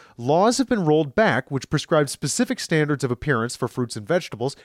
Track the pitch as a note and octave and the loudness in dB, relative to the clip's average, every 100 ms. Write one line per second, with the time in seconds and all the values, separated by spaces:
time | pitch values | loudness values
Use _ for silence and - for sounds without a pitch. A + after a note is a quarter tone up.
0 | - - B2 D#3+ G#3+ B3 B3 A3+ D#3 D3+ | -20 -6 0 4 4 2 0 2 4 4
1 | D3+ D#3+ A3 B2 - C#3 - D3+ - D#3+ | 2 2 2 2 -2 -6 -2 -4 2 2
2 | C#3+ - C#3+ - A#3+ B3+ - D#3+ D3 C#3+ | 2 -2 -4 -2 -2 -2 0 0 2 0
3 | C3 B2 D3+ A#2+ A#2 - B2 - A#2+ A2+ | -2 -2 -2 0 -2 -4 -6 -4 -6 -6
4 | G#2 F3 - G#2 B2+ - | -2 -2 -2 -6 -6 -6